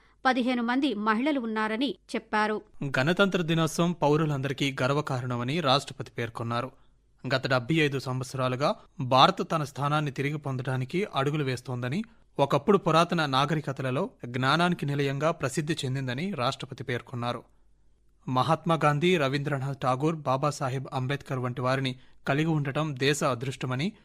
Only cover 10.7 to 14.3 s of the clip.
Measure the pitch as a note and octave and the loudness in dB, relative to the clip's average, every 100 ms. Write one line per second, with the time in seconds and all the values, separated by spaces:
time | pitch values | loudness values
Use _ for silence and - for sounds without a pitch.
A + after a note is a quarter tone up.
10.7 | C3 B2+ E3+ G#3 C#3 C3+ D#3 C3+ B2 - | -2 -2 -4 -2 0 0 0 -2 -4 -6
11.7 | B2 B2 E3 A3+ _ _ - C#3 C#3+ - | -6 -4 -4 -6 _ _ -2 2 2 4
12.7 | G3 E3+ D#3+ E3+ F3 D3 C3 C#3+ D#3 D3 | 4 6 4 4 2 2 2 2 0 -2
13.7 | C3 C3 C3 G#3 - A#2+ | -4 -2 -2 -4 -8 -8